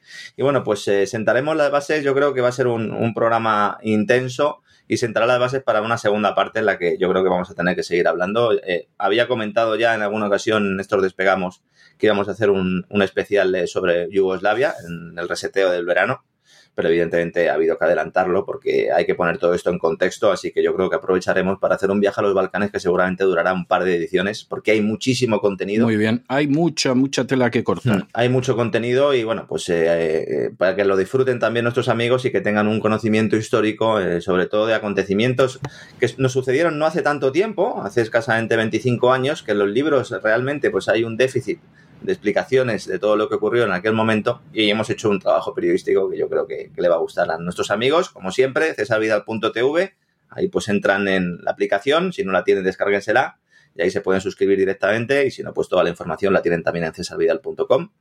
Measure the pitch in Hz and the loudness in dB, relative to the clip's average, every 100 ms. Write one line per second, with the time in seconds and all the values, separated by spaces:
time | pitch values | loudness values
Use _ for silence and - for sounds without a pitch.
0 | _ - - - 131 135 110 104 - 101 | _ -20 -20 -4 0 0 -2 -4 0 2
1 | 98 113 107 113 147 156 143 143 143 156 | 2 0 0 0 0 0 2 0 0 -2
2 | 139 135 143 127 123 123 123 117 107 107 | 0 2 2 2 0 2 0 0 -2 -2
3 | 113 107 117 113 113 107 101 - 110 107 | -2 0 2 2 2 2 0 -2 0 0
4 | 104 127 127 127 147 - _ _ _ 113 | 4 2 0 -2 -2 -2 _ _ _ -2
5 | 120 107 117 123 123 135 - 110 107 117 | -2 0 2 2 2 -2 0 0 0 0
6 | 107 104 104 92 98 110 107 95 87 80 | 0 2 2 0 0 0 0 0 0 0
7 | 90 92 95 90 90 - 87 87 82 87 | 2 2 2 0 -2 -4 -2 -2 -2 0
8 | 82 85 90 107 120 101 - 87 - _ | 2 0 -2 0 2 0 0 -4 -4 _
9 | 101 110 120 120 107 104 113 107 117 113 | 0 0 0 0 -2 0 0 0 0 0
10 | 104 107 104 98 - 107 101 95 98 101 | -2 -2 0 0 0 0 0 -2 -2 0
11 | 95 - 95 95 92 - _ _ - _ | 0 0 0 2 -2 -8 _ _ -20 _
12 | 110 101 101 98 104 98 92 90 - 101 | 2 2 0 0 2 2 2 -2 -2 0
13 | 98 - 95 101 92 92 87 101 92 87 | 0 0 -2 0 2 0 -2 -2 0 0
14 | 87 98 95 92 101 110 143 - 85 85 | 0 0 0 0 0 0 -2 -4 -10 -12
15 | 85 85 87 85 92 - 95 90 87 87 | -12 -10 -6 -6 -4 0 0 0 0 0
16 | 101 131 _ _ _ _ _ - 85 82 | 0 -2 _ _ _ _ _ -4 0 2
17 | 85 85 85 87 82 73 80 82 80 85 | 2 0 -2 0 0 2 0 0 0 0
18 | 80 92 90 90 98 - - 67 53 76 | 0 -2 0 0 -2 -6 -2 -2 2 0
19 | 87 90 87 82 87 87 - 90 82 82 | 0 0 0 0 0 0 -2 -2 -2 0
20 | 92 - 107 90 87 - 82 82 92 82 | -2 0 0 0 -2 0 0 0 0 -2
21 | - 92 95 92 92 98 - 90 98 101 | 0 0 2 0 0 0 0 0 0 0
22 | 98 107 104 95 92 92 101 - 90 90 | 0 0 0 0 0 -2 -4 -2 -2 0
23 | 92 90 98 87 87 92 85 90 92 87 | 0 0 0 2 0 -2 0 0 0 -2
24 | 82 90 98 107 - - - 110 104 107 | 0 -2 -2 -4 -10 -8 0 0 0 -2
25 | - 123 123 104 104 95 92 104 117 107 | -2 0 0 0 0 -2 -4 0 2 2
26 | 110 120 - 135 147 143 170 151 139 127 | 0 0 -2 -2 0 0 0 0 0 2
27 | 135 139 123 131 120 120 107 87 123 101 | 2 0 0 2 2 2 0 -2 0 0
28 | - - 123 127 127 113 117 113 117 127 | -2 0 2 2 0 0 0 0 0 2
29 | 143 131 110 107 - 78 - 85 82 85 | 2 2 0 -4 -4 -8 -2 0 2 2
30 | 82 80 - 71 60 - 90 92 98 95 | 2 0 -2 -2 -4 0 0 2 2 2
31 | 95 127 127 120 110 117 117 123 123 113 | 0 0 0 2 0 0 0 0 0 0
32 | 117 127 127 101 92 107 107 110 107 107 | 2 2 0 0 0 0 2 0 0 0
33 | 113 107 110 110 110 120 107 107 110 110 | 2 2 2 0 0 0 0 0 0 2
34 | 90 87 85 90 87 104 110 110 107 98 | 0 -2 0 0 2 0 2 0 0 -2
35 | 95 98 120 127 131 - - - - - | 0 2 0 2 0 0 -12 -12 -20 -4
36 | 117 - 131 127 127 131 170 151 156 165 | -4 0 0 0 0 0 0 0 -2 0
37 | 147 147 135 135 220 190 208 208 101 120 | -2 0 0 0 -2 0 -2 -2 -4 -2
38 | 110 117 113 113 113 113 110 110 123 120 | 0 0 0 0 2 0 0 -2 -2 2
39 | 123 131 131 156 - 104 101 107 151 143 | 2 2 0 -4 -2 0 2 0 0 0
40 | 113 101 110 113 127 147 143 95 95 107 | -2 -4 0 0 0 -2 -2 -2 0 0
41 | 117 113 127 127 107 87 - _ - - | 0 0 0 0 -4 -8 -10 _ -20 -12
42 | - - 104 98 90 131 127 101 - 92 | -6 -2 0 -2 0 0 2 -2 -4 -2
43 | 104 107 107 104 104 120 113 90 104 110 | 0 2 2 0 0 2 2 0 0 2
44 | 110 110 117 120 - 107 107 107 107 101 | 2 2 0 -4 -8 -2 0 0 -2 -2
45 | 113 101 - 82 - - 87 90 - 98 | 0 0 2 0 0 -2 0 0 2 0
46 | 95 82 78 78 - 67 - 73 87 85 | 0 -2 -2 -2 -4 -6 -10 -2 2 2
47 | 80 - 87 82 87 87 101 104 127 156 | 0 -2 -2 -2 -6 -6 -2 0 2 2
48 | - - 95 95 131 131 160 139 107 110 | 0 -6 -8 0 0 2 -2 -2 -2 0
49 | 110 104 101 110 107 113 127 156 190 - | 2 0 -2 -2 -2 0 0 2 -2 -6
50 | _ _ _ - 80 95 98 101 101 98 | _ _ _ -6 -2 -2 -2 0 2 0
51 | 101 95 90 85 - - 101 101 135 151 | 2 0 0 -4 -6 -4 -2 -2 0 0
52 | 185 175 95 92 90 101 95 92 98 101 | 0 -4 -2 0 2 2 2 -2 0 0
53 | 98 107 156 - _ _ _ - 90 95 | 2 0 0 -4 _ _ _ -2 -2 0
54 | - 95 95 - 98 98 95 95 95 110 | 0 0 -2 -2 2 4 2 0 0 0
55 | 120 139 135 - 82 - - 92 87 85 | 0 0 0 -4 -10 -6 0 2 2 0
56 | 85 80 98 92 85 85 82 85 82 82 | -6 -2 2 2 2 0 -2 -4 -6 -6
57 | 87 82 82 82 82 80 - 131 175 _ | -10 0 0 0 -4 -6 0 0 0 _